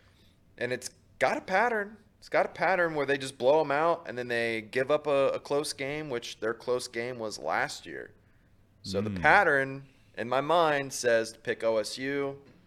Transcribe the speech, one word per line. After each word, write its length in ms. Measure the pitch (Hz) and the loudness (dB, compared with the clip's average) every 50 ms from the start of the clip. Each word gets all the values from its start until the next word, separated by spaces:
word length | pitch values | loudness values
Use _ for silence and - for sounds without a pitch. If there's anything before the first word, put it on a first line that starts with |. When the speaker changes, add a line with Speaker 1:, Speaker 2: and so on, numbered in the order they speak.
| _ _ _ _ _ _ _ _ _ _ _ | _ _ _ _ _ _ _ _ _ _ _
Speaker 1:
and 140 | - 117 123 | -6 -4 -4
it's 180 | 123 123 - - - _ _ _ _ - | -4 -6 -6 -10 -16 _ _ _ _ 0
got 180 | 127 147 220 | 0 2 2
a 40 | 302 | 0
pattern. 560 | - - 185 196 233 247 233 214 202 214 226 - - _ _ _ | -2 0 2 2 2 2 0 -2 -4 -6 -10 -18 -20 _ _ _
It's 100 | - - | -8 0
got 160 | - 156 190 | 2 2 2
a 40 | 190 | 0
pattern 440 | - - 175 170 190 180 170 165 156 | 0 0 0 2 4 2 2 2 0
where 120 | 147 139 | 0 0
they 120 | 131 143 | 0 0
just 200 | 135 135 131 117 | 0 -2 -6 -4
blow 240 | - 120 131 151 160 | 2 4 6 6 6
'em 100 | 156 139 | 4 2
out 320 | 139 147 151 - 165 - - | 2 2 4 2 2 0 -2
and 80 | - 120 | -6 -8
then 100 | 123 123 | -6 -4
they 340 | 123 120 117 117 117 113 113 | -2 0 0 2 0 0 -2
give 300 | 107 104 - 127 131 127 | -4 -2 -2 0 2 2
up 160 | 147 147 - | 2 2 2
a, 220 | 151 139 139 135 127 | 2 2 4 4 2
a 100 | 82 - | 2 -2
close 340 | - - 147 143 151 - - | -2 -2 -2 0 0 -2 -6
game, 360 | - 135 135 147 151 156 147 | -6 -8 -6 -6 -8 -6 -6
which 300 | 123 120 - - - - | -6 -6 -6 -8 -8 -4
their 140 | 107 113 117 | -2 -2 -2
close 340 | - - 127 123 123 123 | -2 -2 -2 -2 -2 -2
game 300 | - - 117 117 127 127 | -4 -6 -6 -6 -6 -6
was 220 | 117 110 107 - 60 | -6 -8 -8 -8 -6
last 460 | 67 78 90 113 135 143 - - - | -4 -2 0 0 -2 -2 -6 -10 -12
year. 260 | 85 69 64 55 - - _ _ _ _ _ _ _ _ _ _ _ _ _ - | -12 -12 -12 -12 -14 -18 _ _ _ _ _ _ _ _ _ _ _ _ _ -10
So 180 | 104 95 98 | -6 -4 -2
the 80 | 104 107 | -2 -2
Speaker 2:
Mm. 120 | 98 90 | -2 0
Speaker 1:
pattern 640 | 85 151 175 208 190 160 143 135 135 135 135 135 139 - _ _ _ _ - | 4 6 6 6 6 4 2 0 0 -2 -6 -12 -16 -18 _ _ _ _ -10
in 120 | - 110 120 | -8 -4 -2
my 120 | 127 135 | 0 0
mind 520 | 143 151 165 175 165 156 147 139 139 135 - | 2 2 4 4 4 4 2 0 -2 -4 -6
says 380 | - - 120 117 113 113 113 - | -2 2 2 2 2 2 -2 -8
to 60 | - | -8
pick 240 | - 123 110 - 113 | -6 -6 -4 -2 0
O 140 | 113 113 | 0 0
S 200 | 110 107 - - | 0 0 -2 -6
U. 400 | 131 131 139 143 139 139 139 139 139 - - - _ _ | -6 -4 -4 -2 -2 -4 -4 -6 -10 -14 -20 -20 _ _